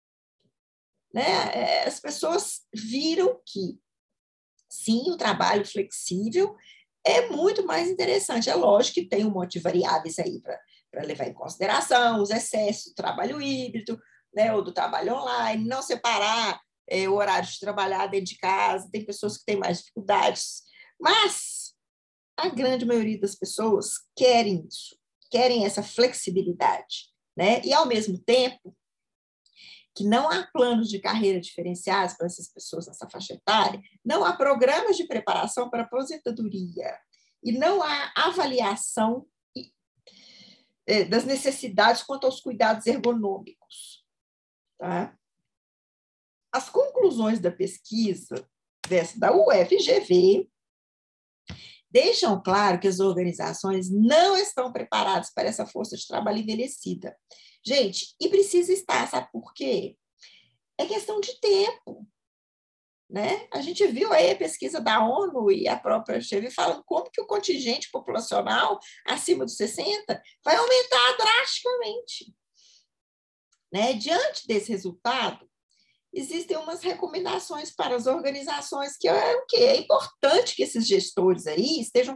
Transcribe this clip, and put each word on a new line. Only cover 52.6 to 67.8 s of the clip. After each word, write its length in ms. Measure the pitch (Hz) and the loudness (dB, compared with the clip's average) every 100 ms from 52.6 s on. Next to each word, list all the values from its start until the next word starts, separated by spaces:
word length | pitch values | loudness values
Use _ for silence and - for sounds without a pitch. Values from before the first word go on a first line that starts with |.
| 208 175 | 4 2
que 80 | 196 | 0
as 120 | 180 | 2
organizações 880 | 196 180 180 170 160 165 190 190 185 | 2 2 -2 -2 -6 -4 -2 -2 0
não 480 | 196 226 302 370 381 | 4 6 6 6 4
estão 380 | 403 - 254 | 0 -4 -4
preparadas 580 | 247 233 214 208 190 202 | -6 -4 -2 0 0 -2
para 160 | - - | -4 -4
essa 160 | 226 | -4
força 320 | - - - - | -8 -8 -10 -10
de 120 | - | -8
trabalho 320 | - 214 214 | -4 -2 -4
envelhecida. 760 | 214 220 262 - - 180 - - _ - - _ | -4 -4 -6 -8 -8 -8 -10 -16 _ -20 -20 _
Gente, 520 | - 277 202 185 - _ | 0 2 2 -2 -10 _
e 80 | 311 | 2
precisa 460 | 392 392 349 349 | 4 4 4 2
estar, 340 | 381 - 247 240 | -2 0 -2 0
sabe 240 | 262 247 | -4 -6
por 220 | 226 233 | -12 -14
quê? 420 | - 269 214 - - _ _ - _ _ _ _ - | -8 -2 -2 -4 -14 _ _ -20 _ _ _ _ -8
É 120 | 339 | -4
questão 340 | 415 403 427 | -4 -4 -6
de 180 | 403 508 | -6 -2
tempo, 680 | 427 392 415 494 - - - _ _ _ _ _ _ _ _ _ _ | 2 4 2 -2 -16 -18 -20 _ _ _ _ _ _ _ _ _ _
né? 400 | 196 214 415 - | -6 -4 -4 -6
A 80 | - | -8
gente 240 | 277 349 403 | -6 2 2
viu 260 | 240 440 | 2 2
aí 200 | 320 - | 4 4
a 40 | 403 | 2
pesquisa 460 | 320 - 262 330 | -4 -6 -6 -4
da 260 | 226 220 220 | 0 2 2
onu 440 | 269 392 277 208 | 0 -2 0 2
e 160 | 196 - | 2 2
a 100 | - | -2
própria 380 | - 220 226 240 | 0 -2 -2 -6
F 120 | 240 | -4
G 140 | 202 | -4
V 80 | 240 | -4
falando 340 | - 175 - | -2 -2 -2
como 280 | - 339 508 | -4 -4 -2
que 100 | - | -8
o 60 | 415 | -4
contingente 640 | 415 392 302 247 269 | -4 -2 -2 -2 -4